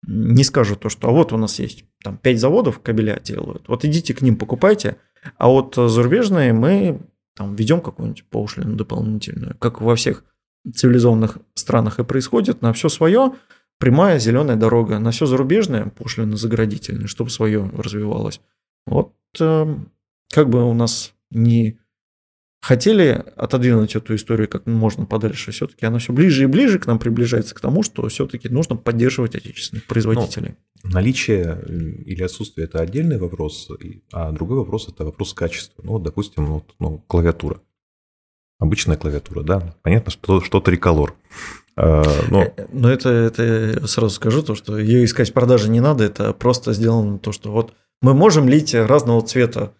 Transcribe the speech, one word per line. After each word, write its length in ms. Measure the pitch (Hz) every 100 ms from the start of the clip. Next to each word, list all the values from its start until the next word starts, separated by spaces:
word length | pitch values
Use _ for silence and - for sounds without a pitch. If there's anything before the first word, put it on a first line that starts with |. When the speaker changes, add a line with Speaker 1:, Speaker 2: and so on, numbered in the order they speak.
| -
Speaker 1:
не 360 | 104 113 120 135
скажут 360 | 143 107 101
то, 80 | 107
что 200 | - 120
«а 20 |
вот 220 | 131 165
у 40 | 113
нас 220 | 110 -
есть 260 | - - _ _
там 140 | 101 101
пять 220 | 131 120
заводов, 400 | 127 190 202 110
кабеля 380 | - 110 107 -
делают, 460 | - - - - -
вот 160 | 120 147
идите 280 | 156 160 -
к 60 |
ним, 140 | 131 110
покупайте», 600 | 107 123 190 208 - - _ _ - _
а 100 | 120
вот, 280 | 135 131 -
э, 100 | 120
зарубежные 640 | 113 120 190 220 185 131
мы 460 | 113 127 196 190 143 - _ _ _
там 180 | 101 101
введём 260 | 110 170
какую-нибудь 440 | 170 - 110 107 _
пошлину 440 | - 104 - - 107
дополнительную, 800 | 107 - 110 107 - - - -
как 220 | 120 -
во 140 | 113 117
всех 280 | - - _ _ _ _ - 120
цивилизованных 640 | 127 123 120 113 110 - _ -
странах 440 | - 117 110 104
и 40 | 120
происходит, 560 | 131 127 233 196 -
на 100 | 117
всё 160 | 113 160
своё 440 | - 160 214 269 262 _ _ _ _
прямая 400 | - 135 196 160
зелёная 380 | 113 123 151 113
дорога, 420 | 110 117 110 104
на 120 | 113
всё 140 | 117 147
зарубежное 580 | 127 135 190 196 120 104
пошлина 500 | - - - 110 107
заградительная, 720 | 113 110 110 104 - - 107
чтобы 220 | - 117
своё 380 | - 110 107 98 -
развивалось. 640 | 107 104 104 - 107 - _ _ _ _ -
Вот, 260 | - - _ _ -
э, 340 | 160 160 156 147 - _ _ _ _
как 160 | - 143
бы 140 | 120 120
у 40 | 117
нас 380 | 117 - - _ _
ни 460 | 117 117 117 113 110 _ _ _ _ _ _ _ _
хотели 600 | - - 202 220 160 117 - -
отодвинуть 580 | - 131 123 113 107 110
эту 200 | - 107
историю 320 | - 113 107
как 180 | - -
можно 380 | 113 110 - 110
подальше, 460 | 113 107 95 -
всё-таки 340 | - - _ 113
она 100 | 117
всё 140 | 120
ближе 300 | 127 185 135
и 40 | 135
ближе 320 | 156 269 190
к 80 | -
нам 120 | 113
приближается 560 | 120 117 120 120 - -
к 40 |
тому, 220 | - 151
что 240 | 214 - 120
всё-таки 400 | - - 120 113
нужно 260 | 123 165 -
поддерживать 580 | - 113 120 127 113 -
отечественных 500 | - - - 110 -
производителей. 680 | 113 110 113 107 - - - _ _
Speaker 2:
Ну, 80 | -
наличие, 680 | 90 107 131 - 104 85 82 82
э, 60 | 85 80 - -
или 120 | 87
отсутствие — 420 | 92 - 107 - 80
это 120 | 82
отдельный 360 | 82 117 165 127
вопрос, 500 | 90 87 78 - - -
и, 220 | - - _
а 180 | - 80
другой 260 | 78 85 131
вопрос — 300 | 98 107 -
это 160 | - 78
вопрос 280 | - 98
качества. 500 | - 85 - - - -
Ну, 80 |
вот, 100 | 90
допустим, 420 | 82 76 101 - 76
вот, 280 | 78 - _
ну, 240 | 82 78 _
клавиатура. 540 | 87 85 82 73 - _ _ _ _ _ _ _ _ _ _
Обычная 380 | 78 101 - 78
клавиатура, 460 | 78 73 - 73
да? 320 | 73 98 85 -
Понятно, 280 | - 101 -
что, 300 | - - 95
что 180 | - 95
триколор. 540 | 95 90 90 80 71 - _ - - - _ -
Э, 260 | 80 78 76 73 -
но 140 | 98 - -
Speaker 1:
Э, 100 | 98
но 160 | 135 120
это, 180 | 131 131
это 340 | 117 113 113 117 113 110 110
я 60 | 147
сразу 280 | - 110 -
скажу, 280 | 110 123
то, 120 | 151 107
что 220 | - 107
её 240 | 107 123
искать 260 | 117 - 117
в 20 |
продаже 360 | - 123 123 107
не 120 | 113
надо, 220 | 131 143 104
это 280 | - 104
просто 400 | 104 123 120 -
сделано 460 | 104 113 117 104 101
то, 120 | -
что 180 | 104 107
вот 220 | 104 113 _ _ _
мы 120 | 123
можем 360 | 135 202 156 131
лить 260 | 147 151 117
разного 460 | 110 143 120 117
цвета 480 | 110 131 117 113 104 _